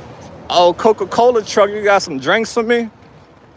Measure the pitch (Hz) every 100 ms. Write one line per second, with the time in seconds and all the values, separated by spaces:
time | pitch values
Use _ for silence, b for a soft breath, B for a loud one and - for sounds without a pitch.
0 | - - - - - 160 175 175 226 214
1 | 190 - 240 233 196 220 202 214 208 196
2 | 180 135 135 214 220 240 226 240 226 -
3 | - - - _ _